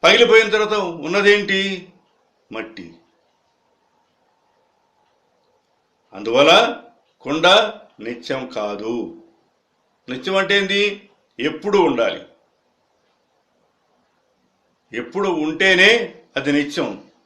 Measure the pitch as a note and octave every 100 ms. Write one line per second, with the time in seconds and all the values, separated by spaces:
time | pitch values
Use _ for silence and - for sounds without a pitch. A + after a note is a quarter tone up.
0 | E3+ A3 A#3 A3 A3 G#3+ G#3+ G#3+ F#3 E3+
1 | D3+ G3 G3+ G#3 G3+ F#3+ G3 F#3 - _
2 | _ _ _ _ _ A2 A2 - E2+ E2
3 | _ _ _ _ _ _ _ _ _ _
4 | _ _ _ _ _ _ _ _ _ _
5 | _ _ _ _ _ _ _ _ _ _
6 | _ G2 G#2+ A#2+ D3 F#3+ A#3 - - _
7 | _ _ B2+ D3+ E3 G3+ G#3 - - _
8 | A2 A#2+ - C3+ B2+ A2+ G#2 G2+ A2 A#2
9 | G#2 - _ _ _ _ _ _ _ _
10 | - B2+ F3+ G3 F#3 G3+ F#3+ G3+ G#3 G3
11 | _ _ _ - C3+ D#3+ G3+ G3 D#3+ B2
12 | G#2+ E2+ - _ _ _ _ _ _ _
13 | _ _ _ _ _ _ _ _ _ _
14 | _ _ _ _ _ _ _ _ _ A2+
15 | B2 F#3 G3 E3 D3+ D#3 F#3+ F3+ G3 A#3
16 | A#3 - _ - C#3 D3 C#3+ - A#2 G2+
17 | - _